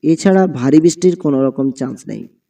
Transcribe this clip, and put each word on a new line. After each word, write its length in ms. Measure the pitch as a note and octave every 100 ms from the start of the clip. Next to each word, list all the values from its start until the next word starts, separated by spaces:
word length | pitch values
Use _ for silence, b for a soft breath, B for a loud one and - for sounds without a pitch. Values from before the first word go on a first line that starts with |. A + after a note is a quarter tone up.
এছাড়া 380 | D3+ D#3+ G3 F#3+ F#3 C#3
ভারী 220 | C3 D3+
বৃষ্টির 340 | E3 E3 F3+ F3
কোনো 220 | D3+ C#3
রকম 240 | C3+ C3 C3+
চান্স 260 | C3 C3 A#2+ -
নেই। 160 | G#2+ F#2+ _